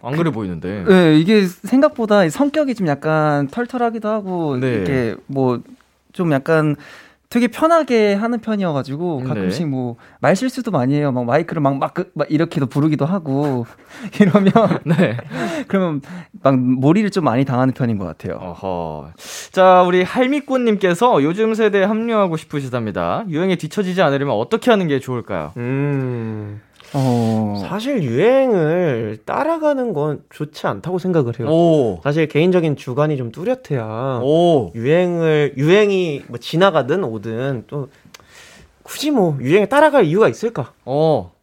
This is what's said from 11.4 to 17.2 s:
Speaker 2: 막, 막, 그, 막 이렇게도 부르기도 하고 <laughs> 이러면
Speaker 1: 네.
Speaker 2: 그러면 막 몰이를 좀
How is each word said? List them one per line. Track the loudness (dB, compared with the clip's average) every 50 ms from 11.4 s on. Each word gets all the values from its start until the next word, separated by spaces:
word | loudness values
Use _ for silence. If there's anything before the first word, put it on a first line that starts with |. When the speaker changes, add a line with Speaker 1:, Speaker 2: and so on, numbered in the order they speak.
| 0 -2 -4 -2
Speaker 2:
막, | 0 0 0
막, | -2 -4 -6
그, | _ -8 -8 -8 _
막 | -6 -4 -2
이렇게도 | 0 0 0 0 -2 -4 -4 -2
부르기도 | 0 0 0 0 0 0 0
하고 | -2 -2 -4 -4 -2 -2 -2 0 0 -2 -4 -4 -8 -12 _ -20 _
<laughs> | -20 -16 -16 -14 2 2
이러면 | 2 4 4 4 4 4 4 4 2 2 0 -2 -2
Speaker 1:
네. | -2 2 2 2 0 0 -6 -8 -10 -8 -6 -6 -6 -6 -8 -6 -4
Speaker 2:
그러면 | -2 -2 -2 -2 -4 -6 -8 -12 -18 -18 -18 _ -20 -2
막 | 0 2 2 2
몰이를 | 2 0 0 2 4 4 4 4 2 0
좀 | -2 -2